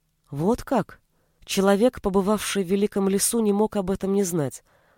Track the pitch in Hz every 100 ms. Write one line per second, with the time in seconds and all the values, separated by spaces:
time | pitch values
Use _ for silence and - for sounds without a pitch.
0 | _ _ _ 139 180 240 - 262 - -
1 | _ _ _ _ - 196 196 202 247 -
2 | 208 190 190 208 - 202 170 196 208 202
3 | 196 196 - 233 208 202 214 208 185 190
4 | 196 196 185 170 131 - _ _ _